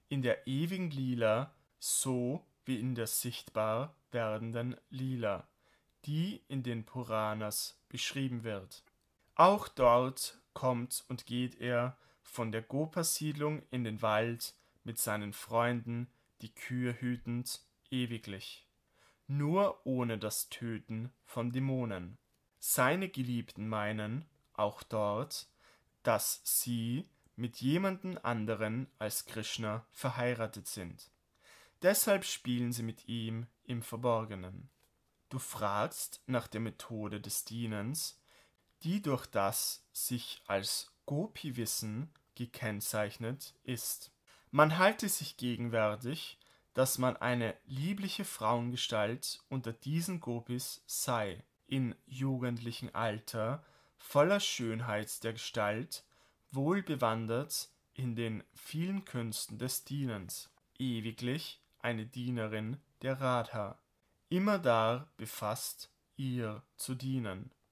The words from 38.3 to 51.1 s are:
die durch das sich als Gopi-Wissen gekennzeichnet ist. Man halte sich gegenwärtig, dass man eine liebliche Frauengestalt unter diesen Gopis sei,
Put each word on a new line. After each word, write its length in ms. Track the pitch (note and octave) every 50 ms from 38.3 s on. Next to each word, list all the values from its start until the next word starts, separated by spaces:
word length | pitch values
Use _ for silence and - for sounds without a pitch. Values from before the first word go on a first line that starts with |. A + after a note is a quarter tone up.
| - - - _ _ _ _ _ _ _ -
die 180 | D#3+ F3+ G#3
durch 260 | G3 D#3 C3+ A#2+ -
das 600 | - - G#2+ G2 G2 G2+ - - - - - - _ _
sich 500 | - - - B2+ A#2+ A#2+ - - - -
als 460 | - G2+ G2 G2 - - - - - - _ _
Gopi-Wissen 1040 | - C#3+ D3 F3+ A3 - - - D#3 B2+ B2 A#2 G#2+ - - - G#2+ G#2+ A2+ C#3+ D#3+ - _ _ _ _
gekennzeichnet 1200 | - B2 A#2 - - - A2+ G#2+ G2+ G2+ - - A2 G#2+ G#2 - - A2+ A2+ B2 - - - - _ _
ist. 500 | - B2+ A2+ - - - - - - - _ _ - - - _ _
Man 280 | - C#3 D3+ D#3 D#3+ F3
halte 300 | F#3 G3+ A3 A3+ - G3+
sich 280 | - - C#3+ - -
gegenwärtig, 1000 | - B2 B2 A#2+ A2 A#2+ A#2 A2+ A2+ A2 G#2+ G#2 G#2+ A#2+ A#2 C#3 - - - - - _ _ - _ _ _ _
dass 240 | - C3 C3+ - -
man 180 | B2+ B2+ A#2+
eine 400 | - - B2 B2 A#2+ A#2 A2 - - _
liebliche 580 | - C3+ C3+ C#3+ F3 G3+ G3+ G3 F#3+ - - G3+
Frauengestalt 1200 | - - - A2 A2 A#2+ A#2+ A#2+ A#2+ B2 B2 - - - G#2+ G#2 G#2 A#2+ C3 - - - - - _
unter 240 | C#3 C3+ B2 - A2+
diesen 480 | - - C#3 D3+ E3 E3+ F3 F#3 E3+
Gopis 600 | - - A#2+ A#2+ A#2 - A#2+ B2 B2+ - - - -
sei, 560 | - - - - -